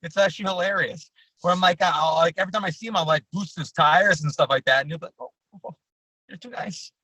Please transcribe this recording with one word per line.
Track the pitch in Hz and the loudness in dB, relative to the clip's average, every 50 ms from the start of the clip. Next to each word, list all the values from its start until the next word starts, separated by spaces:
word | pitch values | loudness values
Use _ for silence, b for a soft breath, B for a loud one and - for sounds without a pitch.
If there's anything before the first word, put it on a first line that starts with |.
It's | _ 170 151 | _ -10 0
actually | 196 196 196 165 - 214 | 0 0 0 0 -2 -6
hilarious. | 190 190 180 175 190 202 190 160 120 - - - _ _ b b b b _ | -4 -2 -2 -2 -2 0 -2 -2 -4 -4 -10 -16 _ _ b b b b _
Where | _ 175 | _ 0
I'm | 180 180 | 0 4
like, | 185 185 175 165 | 4 2 2 4
I'll, | 190 180 160 151 156 160 156 | 2 0 2 2 0 2 2
like, | 160 165 165 165 | 4 2 2 2
every | - 185 190 | 0 -4 -4
time | 175 214 202 | -2 -4 -4
I | 185 | -4
see | 165 - - | -6 -6 -8
him, | 226 226 | -4 -2
I'll, | 196 165 | -2 0
like, | 156 160 151 - _ | 2 0 0 0 _
boost | - 180 202 170 - - | -10 -10 -10 -8 -10 -12
his | 160 - | -12 -12
tires | - - 165 151 151 175 196 208 185 156 | -2 2 4 6 6 6 4 4 2 0
and | 151 151 | 0 -6
stuff | 147 - 156 - | 0 0 0 2
like | 139 135 131 | 2 -2 2
that. | - 131 135 | 2 2 2
And | 139 147 | 2 -2
he'll | 160 170 | -6 -12
be | - | -12
like, | - - _ | -14 -16 _
Oh, | 123 131 _ _ _ _ _ 196 _ | -18 -18 _ _ _ _ _ -18 _
oh, | - - _ _ _ _ _ _ _ _ _ _ _ | -16 -16 _ _ _ _ _ _ _ _ _ _ _
you're | - 185 | -20 -20
too | - 247 | -18 -16
nice. | 240 - 240 233 180 - - - _ _ | -12 -10 -10 -10 -10 -12 -14 -20 _ _